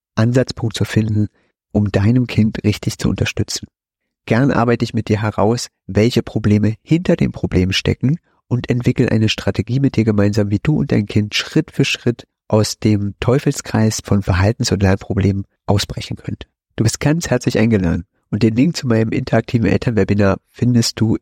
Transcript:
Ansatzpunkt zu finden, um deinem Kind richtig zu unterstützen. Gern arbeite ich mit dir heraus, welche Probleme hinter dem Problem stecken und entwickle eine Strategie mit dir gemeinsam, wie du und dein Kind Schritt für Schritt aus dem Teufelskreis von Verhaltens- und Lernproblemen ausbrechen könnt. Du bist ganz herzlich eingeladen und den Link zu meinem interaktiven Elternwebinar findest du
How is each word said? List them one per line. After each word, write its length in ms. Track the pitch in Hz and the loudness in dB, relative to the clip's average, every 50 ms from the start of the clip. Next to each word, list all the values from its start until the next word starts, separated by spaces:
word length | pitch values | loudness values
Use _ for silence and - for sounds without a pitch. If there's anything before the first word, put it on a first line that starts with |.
| _ _ - | _ _ -2
Ansatzpunkt 640 | - 113 120 120 131 123 - - - - 113 - | 0 0 2 2 2 0 0 -2 -4 -4 -6 -4
zu 80 | - 107 | -4 -4
finden, 440 | - - 113 113 110 107 107 107 101 _ _ _ _ _ _ _ _ - | -2 0 0 0 0 0 0 -2 -2 _ _ _ _ _ _ _ _ -2
um 180 | 104 107 101 | 0 0 0
deinem 360 | - - 101 107 120 127 127 | 0 2 2 4 4 2 2
Kind 360 | 117 - - 107 110 - - - | 0 2 2 2 2 0 -2 -2
richtig 340 | 107 104 - - - - - | -2 -2 0 -2 -6 -6 -2
zu 100 | - - | -2 -2
unterstützen. 580 | 98 - - - - - 117 - - - - - _ _ _ _ _ _ _ _ _ _ - | 0 0 -2 -4 -2 -4 -6 -6 -6 -12 -12 -14 _ _ _ _ _ _ _ _ _ _ -4
Gern 260 | - 117 110 135 143 - | -2 0 2 2 2 2
arbeite 320 | - 117 120 120 120 123 | 2 2 2 0 0 -2
ich 100 | 117 - | -2 -4
mit 140 | 113 107 - | -4 -2 -2
dir 120 | 107 107 | -2 -2
heraus, 480 | 107 107 104 - 95 104 117 123 - - _ _ _ | -2 -4 -2 0 0 0 0 -2 -4 -10 _ _ _
welche 360 | - 98 98 107 120 - 117 - | -4 0 2 2 2 2 0 -2
Probleme 520 | - - 113 107 107 104 104 104 104 110 - _ | -2 -4 -2 2 2 2 4 2 0 -2 -4 _
hinter 340 | - 160 165 180 - 175 | 0 0 0 2 2 0
dem 160 | - - 123 - | 2 0 -2 -2
Problem 400 | - - - - 92 92 92 95 | -4 -6 -2 0 2 0 2 0
stecken 460 | - - 95 95 - - 123 156 170 _ _ _ _ _ | -2 0 -2 -2 0 0 -2 -2 -2 _ _ _ _ _
und 240 | - 120 123 120 - | -4 -4 -4 -2 -2
entwickle 400 | 127 123 123 - 131 - 127 - | -2 -2 0 0 2 2 0 2
eine 180 | - 113 110 110 | 2 2 2 0
Strategie 520 | - - - - 131 - - - 120 135 | 0 -2 -4 -4 -2 -2 -2 -2 -2 0
mit 160 | 139 131 - | 0 0 2
dir 80 | - 110 | 2 0
gemeinsam, 460 | 110 107 101 101 101 101 107 104 101 | 2 2 2 2 2 2 0 0 0
wie 100 | 104 101 - | 0 -2 0
du 160 | - 156 - | 0 0 0
und 140 | 143 139 120 | 0 0 0
dein 140 | 117 104 | 0 0
Kind 280 | 101 - 107 107 107 - | 0 0 -2 -2 -2 -4
Schritt 360 | - - - - - 160 - | -6 -6 -2 -2 -2 -2 -2
für 140 | - - 139 | -2 -2 0
Schritt 420 | - - - - 123 120 - - _ _ _ _ | 0 0 -2 -2 -4 -4 -4 -6 _ _ _ _
aus 320 | - - 110 107 - - - | -2 0 2 2 0 -2 -2
dem 360 | - 110 107 101 101 101 98 - | 0 0 2 2 0 -4 -6 -4
Teufelskreis 800 | - - 120 143 - 143 143 - - - - 110 110 110 107 - - | 0 0 0 2 2 -2 -4 -4 -6 -4 -2 0 0 0 0 -2 -4
von 180 | - 104 101 101 | -2 0 0 0
Verhaltens- 500 | - 95 90 98 101 117 - 123 - - | 0 0 2 2 0 0 0 -2 -2 0
und 100 | 95 101 | 2 2
Lernproblemen 640 | 95 98 98 - - 101 107 101 98 98 98 98 _ _ _ _ | 2 2 0 -2 -4 -2 0 0 0 0 -2 -6 _ _ _ _
ausbrechen 500 | - 98 104 - - - - - - - | -2 0 0 0 -4 -8 -10 -10 -10 -12
könnt. 300 | - - - - - - _ _ _ _ _ - | -12 -10 -10 -10 -10 -12 _ _ _ _ _ -4
Du 80 | - 113 | -2 0
bist 160 | 120 - - | 0 0 0
ganz 300 | - 143 151 170 165 - | -2 0 0 0 -2 -2
herzlich 280 | 127 127 - - - - | -2 -2 -2 0 0 2
eingeladen 460 | 110 117 113 101 92 85 - - 87 _ _ _ _ - | 2 2 2 2 2 0 -2 -2 -4 _ _ _ _ -6
und 120 | - 107 113 | -4 0 2
den 120 | 113 110 | 2 2
Link 220 | 113 135 170 165 | 2 2 2 0
zu 100 | - - | -2 -2
meinem 240 | 131 117 110 113 113 | 0 2 2 0 0
interaktiven 560 | - - 139 - - 113 113 - - 117 113 | -2 -4 -4 0 0 0 0 0 -2 0 2
Elternwebinar 720 | 92 - 101 - - 117 104 95 - 101 101 104 98 95 - _ | 2 0 0 0 0 0 0 2 2 2 2 2 2 2 0 _
findest 540 | _ _ - - 120 123 117 113 - - - | _ _ -2 0 2 2 2 2 0 0 -2
du 160 | 107 110 110 - | 0 0 0 -2